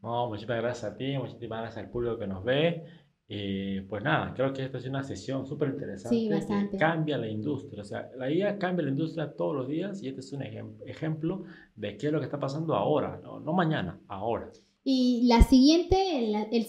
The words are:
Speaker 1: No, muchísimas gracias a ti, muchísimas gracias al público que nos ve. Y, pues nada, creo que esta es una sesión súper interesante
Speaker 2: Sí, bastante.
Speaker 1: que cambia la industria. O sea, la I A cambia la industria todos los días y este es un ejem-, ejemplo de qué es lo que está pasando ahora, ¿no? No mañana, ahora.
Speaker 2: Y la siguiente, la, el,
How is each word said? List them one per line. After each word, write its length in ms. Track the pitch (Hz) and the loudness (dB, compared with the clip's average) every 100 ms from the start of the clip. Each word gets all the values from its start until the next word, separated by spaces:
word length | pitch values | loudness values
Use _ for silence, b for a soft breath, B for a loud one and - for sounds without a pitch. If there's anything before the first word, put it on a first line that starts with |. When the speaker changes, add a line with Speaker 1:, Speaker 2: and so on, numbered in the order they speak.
Speaker 1:
No, 260 | 113 120 123 | -2 -2 -2
muchísimas 340 | 107 107 117 | -4 -4 -2
gracias 300 | 117 120 107 | 0 -2 -6
a 40 | 98 | -4
ti, 200 | 135 139 | -4 -2
muchísimas 420 | 113 - 117 110 | -4 -8 -8 -6
gracias 220 | 113 110 | -6 -8
al 60 | 95 | -6
público 280 | 120 120 113 | -2 -2 -2
que 80 | 101 | -4
nos 180 | 95 | -4
ve. 400 | 104 135 165 165 B B B _ _ | 2 4 4 0 B B B _ _
Y, 500 | 104 101 98 98 95 | -6 -2 -2 -2 -4
pues 200 | 95 104 | -4 -4
nada, 300 | 120 151 101 | 0 0 0
creo 180 | - 135 | 0 -2
que 100 | 135 | 0
esta 140 | 131 131 | -6 -6
es 80 | 127 | -6
una 160 | 135 | -6
sesión 420 | 135 - - 135 - | -6 -8 -4 -6 -4
súper 240 | 147 147 | -2 -2
interesante 460 | - - - - 233 | -2 -6 -8 0 0
Speaker 2:
Sí, 140 | 220 | 2
bastante. 420 | 202 - 202 202 | 0 0 0 0
Speaker 1:
que 40 | 196 | 2
cambia 400 | 156 165 151 135 | 2 2 0 0
la 100 | 110 | -2
industria. 540 | 107 110 135 - 101 | -2 -2 -4 -6 -12
O 20 | |
sea, 260 | 98 113 - 127 | -8 -8 -8 -6
la 140 | 131 | 0
I 120 | 165 | 2
A 160 | 202 - | 2 0
cambia 260 | 175 180 | -2 0
la 60 | 147 | 0
industria 440 | 139 160 160 147 - | 0 -2 -2 -6 -2
todos 180 | 170 | -2
los 140 | 143 127 | 0 -2
días 340 | 160 190 196 | -2 -4 -6
y 60 | 131 | -8
este 120 | 135 | -8
es 120 | - | -8
un 80 | 139 | -8
ejem-, 360 | 117 107 110 110 - | -8 -8 -12 -12 -14
ejemplo 580 | 107 160 156 160 190 B B B - | -6 -4 -2 -2 -4 B B B -8
de 200 | 104 - | -8 -2
qué 80 | 151 | 0
es 60 | |
lo 80 | 151 | 0
que 40 | 160 | -2
está 120 | - | -4
pasando 340 | 139 143 160 | -4 -2 0
ahora, 460 | 120 107 147 95 95 | 2 4 2 0 -6
¿no? 160 | - - | -12 -12
No 120 | - | -2
mañana, 480 | 175 165 147 92 - - | 2 2 2 -2 -6 -12
ahora. 420 | 98 98 107 - b b _ | -6 -2 -2 -4 b b _
Speaker 2:
Y 440 | - 262 247 247 240 | 0 4 4 4 6
la 140 | 233 | 8
siguiente, 540 | - 262 269 330 339 381 381 294 226 | 10 10 10 6 6 4 4 2 2
la, 120 | 208 | 0
el, 220 | 214 233 | 2 0